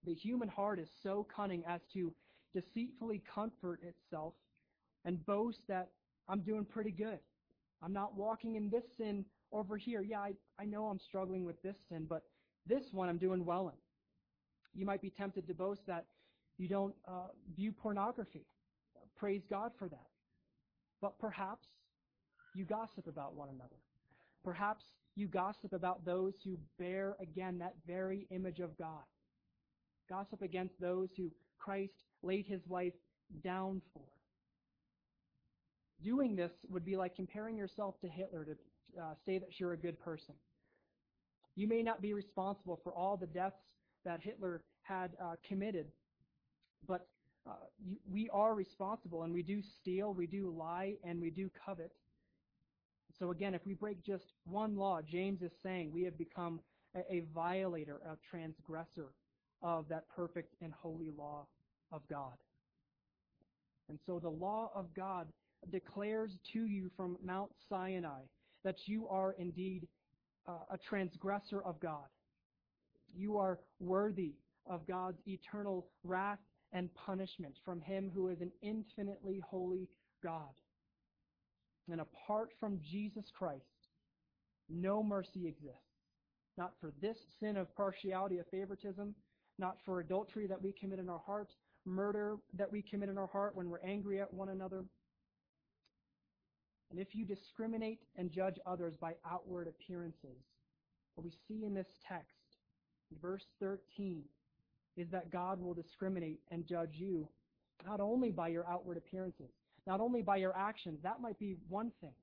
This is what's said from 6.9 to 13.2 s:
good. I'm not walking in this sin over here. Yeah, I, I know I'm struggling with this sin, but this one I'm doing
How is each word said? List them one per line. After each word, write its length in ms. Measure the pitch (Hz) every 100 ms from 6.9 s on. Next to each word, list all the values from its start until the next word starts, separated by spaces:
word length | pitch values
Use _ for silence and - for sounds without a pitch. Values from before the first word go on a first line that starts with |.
good. 300 | 170 214 190 - _ _ _ _ _
I'm 100 | 165
not 220 | 196 202
walking 420 | 202 208 220 226 220
in 140 | 208
this 140 | 233 240 -
sin 280 | 220 202 190 _ _
over 240 | 214 196 208
here. 240 | 226 233
Yeah, 200 | 202 214
I, 120 | 202 196 _ -
I 60 |
know 220 | 208 208 214
I'm 120 | 196
struggling 460 | - 196 190 185
with 160 | 175 170
this 140 | 190 196 -
sin, 180 | 165 160
but 180 | 160 - _ _ _ -
this 260 | 254 277
one 160 | 190 180
I'm 100 |
doing 260 | 170